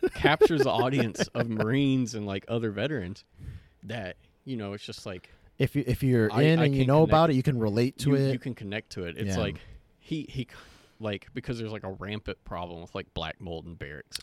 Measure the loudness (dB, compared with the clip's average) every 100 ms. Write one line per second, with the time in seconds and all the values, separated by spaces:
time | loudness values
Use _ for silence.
0 | -4 2 4 6 6 6 2 2 2 2
1 | 0 -2 -4 -2 -2 0 2 2 4 2
2 | 0 -4 -4 -6 -2 -2 -2 -2 -4 -4
3 | -6 -10 _ -18 -16 -16 -20 _ -10 -8
4 | -8 -12 _ _ -10 -8 -6 -8 -12 -12
5 | -12 -12 -16 -20 -20 -2 0 0 0 0
6 | 4 4 4 4 4 6 4 4 4 6
7 | 6 6 6 4 2 0 2 2 0 0
8 | 2 2 2 -2 -6 -10 -6 -8 -8 -8
9 | -8 -4 -2 0 -2 -6 -14 -20 _ _
10 | -8 -8 -6 -10 -10 -14 -20 -20 _ _
11 | -6 -6 -8 -10 -8 -8 -8 -8 -10 -8
12 | -8 -8 -8 -12 -10 -8 -8 -10 -10 -12
13 | -8 -6 -6 -8 -10 -10 -12 -14 -14 -14
14 | -14 -14